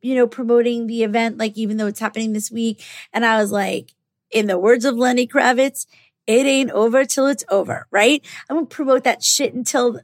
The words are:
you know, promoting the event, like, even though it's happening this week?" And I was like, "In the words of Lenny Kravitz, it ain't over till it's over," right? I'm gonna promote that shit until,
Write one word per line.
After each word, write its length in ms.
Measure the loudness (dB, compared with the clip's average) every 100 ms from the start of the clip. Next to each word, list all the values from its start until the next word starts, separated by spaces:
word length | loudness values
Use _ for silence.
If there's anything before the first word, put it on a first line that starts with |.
you 140 | -4 0
know, 100 | 0
promoting 640 | 0 2 2 2 -2 -4
the 160 | -2
event, 340 | 0 0 -2 -2
like, 180 | -6 -4
even 220 | -4 -2
though 80 | -4
it's 140 | -4
happening 340 | -8 -4 -4
this 160 | -4 -6
week?" 340 | -4 -4 -4 -12 -20 -8
And 100 | -2
I 160 | 2 2
was 120 | 0
like, 420 | -2 -4 -6 -10 _ _ _ _
"In 160 | -2 0
the 100 | 2
words 280 | 4 4 2
of 100 | 0
Lenny 320 | 0 2 0
Kravitz, 580 | 2 2 2 0 -2 -16 _ _ _ 0
it 180 | 2 4
ain't 260 | 2 0
over 320 | 0 2 2
till 240 | 0 0 0
it's 160 | 0 -2
over," 380 | -2 -2 -6 -4
right? 320 | 2 4 2 -2 -20 -6
I'm 60 | -6
gonna 120 | -6
promote 360 | -6 0 2
that 200 | 2 -2
shit 300 | 0 0 -2
until, 460 | -4 -4 0 0 -2